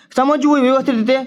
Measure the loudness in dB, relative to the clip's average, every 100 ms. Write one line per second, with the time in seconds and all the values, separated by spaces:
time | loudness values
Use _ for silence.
0 | _ -2 0 0 0 2 2 0 0 -2
1 | 0 -2